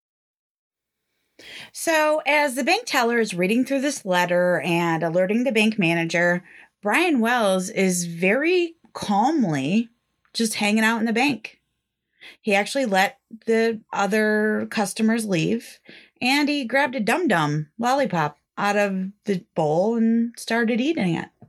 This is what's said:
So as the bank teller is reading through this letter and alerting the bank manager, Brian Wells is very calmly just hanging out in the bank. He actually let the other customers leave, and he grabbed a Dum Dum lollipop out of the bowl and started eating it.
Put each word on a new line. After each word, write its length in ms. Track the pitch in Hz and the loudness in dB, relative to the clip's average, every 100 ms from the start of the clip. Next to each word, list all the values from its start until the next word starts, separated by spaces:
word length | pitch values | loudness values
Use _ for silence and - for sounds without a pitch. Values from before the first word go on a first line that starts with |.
| _ _ _ _ _ _ _ _ _ _ _ _ _ _ - - - | _ _ _ _ _ _ _ _ _ _ _ _ _ _ -20 -20 -18
So 500 | - - 311 302 302 - | -8 0 2 2 0 0
as 300 | 294 294 240 | 0 0 0
the 100 | 254 | 0
bank 180 | 403 480 | 0 0
teller 320 | 277 233 233 | 0 2 0
is 160 | 208 | -2
reading 300 | 175 185 233 | 0 0 2
through 160 | 254 269 | 0 0
this 240 | 285 285 | -2 -4
letter 560 | 190 180 175 175 180 170 | -2 0 2 2 2 0
and 420 | 175 170 170 165 | 0 0 0 0
alerting 440 | 165 175 185 220 262 | 0 0 0 0 0
the 80 | |
bank 260 | 220 214 214 | 2 2 2
manager, 640 | 165 170 165 170 175 180 - - - _ | 0 0 0 0 2 0 -4 -20 -20 _
Brian 400 | 208 262 349 269 | -2 0 2 2
Wells 480 | 220 247 202 190 185 | 2 2 2 0 -2
is 360 | - 185 180 175 | 0 0 0 -4
very 680 | 165 185 247 320 370 339 - _ | -2 0 2 2 0 -2 -6 _
calmly 960 | - - 311 277 320 190 143 135 214 233 _ _ _ _ | -12 -2 2 2 2 0 0 0 0 -2 _ _ _ _
just 220 | - 226 - | -4 -4 -2
hanging 280 | 208 220 | 0 2
out 160 | 220 233 | 2 0
in 60 | 226 | 0
the 80 | |
bank. 480 | 226 277 - - _ _ _ _ _ _ _ - - | 0 0 -2 -10 _ _ _ _ _ _ _ -20 -10
He 120 | 214 | -2
actually 320 | 202 208 277 247 | 0 0 -2 0
let 340 | 190 190 - _ 226 - | 2 0 -2 _ -14 -2
the 340 | 226 226 226 - | 0 0 -2 -8
other 760 | - 202 214 214 214 214 214 220 | -4 0 0 2 0 0 -2 -4
customers 560 | 220 196 - 220 226 214 | -4 -4 0 0 0 0
leave, 540 | 175 160 233 - - - - - - | 0 0 -2 -6 -20 -20 -20 -20 -6
and 280 | 247 285 294 | 0 0 0
he 160 | 285 233 | -2 0
grabbed 300 | 285 285 262 | 0 0 -2
a 40 | |
Dum 300 | 202 294 330 | -2 0 2
Dum 400 | 175 147 151 151 - | 2 2 0 -4 -4
lollipop 600 | 240 277 233 170 147 - _ - | 0 0 0 0 -2 -4 _ -4
out 180 | 202 208 | 0 0
of 360 | 202 190 190 - | 0 -2 -6 -10
the 220 | - 185 - - | -4 -4 -4 -2
bowl 400 | 151 160 220 233 | 0 2 0 2
and 420 | 226 233 233 - | 2 2 0 -6
started 440 | - 233 226 233 | -4 -2 0 0
eating 340 | 269 330 180 - | 0 0 0 -2
it. 140 | - _ | -6 _